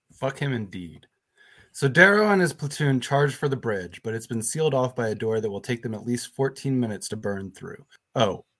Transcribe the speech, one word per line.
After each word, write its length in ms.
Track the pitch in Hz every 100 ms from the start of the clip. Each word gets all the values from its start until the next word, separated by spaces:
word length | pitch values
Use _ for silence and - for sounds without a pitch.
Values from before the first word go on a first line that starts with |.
| _
Fuck 260 | - 135 135
him 140 | 143
indeed. 540 | 120 101 92 85 76 _ _ _ _ - - _
So 160 | - 139
Darrow 420 | 143 190 202 214
and 100 | 196
his 120 | 170
platoon 480 | - 143 - 147 131
charge 340 | - 139 143
for 140 | - 147
the 80 | 131
bridge, 440 | 117 98 90 -
but 120 | 113
it's 120 | 113 -
been 160 | 117
sealed 320 | 110 - 156
off 220 | 135 127 -
by 120 | 113
a 60 |
door 260 | 101 113 110
that 100 | 110
will 100 | 98
take 220 | - 120
them 120 | 117
at 120 | 107 110
least 280 | 120 -
fourteen 440 | - 135 139 139 127
minutes 280 | 117 98 -
to 80 | 107
burn 340 | 104 98 98
through. 340 | - 92 - - _ _
Oh, 300 | 139 104 - -